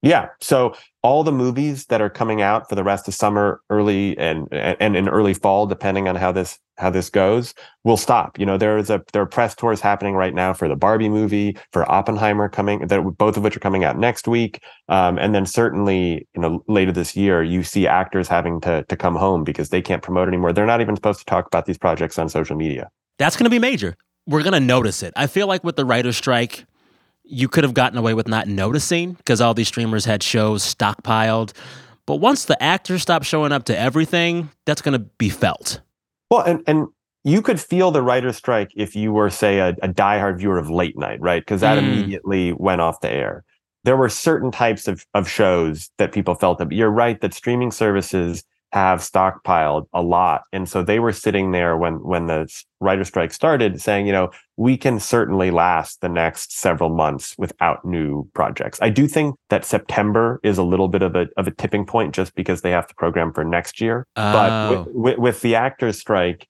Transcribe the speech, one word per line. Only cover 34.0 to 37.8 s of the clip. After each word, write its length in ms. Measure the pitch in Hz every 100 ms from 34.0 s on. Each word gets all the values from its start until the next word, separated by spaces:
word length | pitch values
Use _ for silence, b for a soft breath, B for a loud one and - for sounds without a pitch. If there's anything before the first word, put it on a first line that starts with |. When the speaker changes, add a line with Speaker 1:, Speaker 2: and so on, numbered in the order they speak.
| 160 175 170 170 156 _
Speaker 2:
that's 160 | - 151
gonna 200 | - 131
be 280 | 101 _ 104
felt. 520 | - 98 76 - - _ _ _ _ _
Speaker 1:
Well, 120 | 240
and, 200 | - 165 -
and 200 | 156 - _ _ _
you 180 | 143 180
could 160 | 214 190
feel 300 | - 180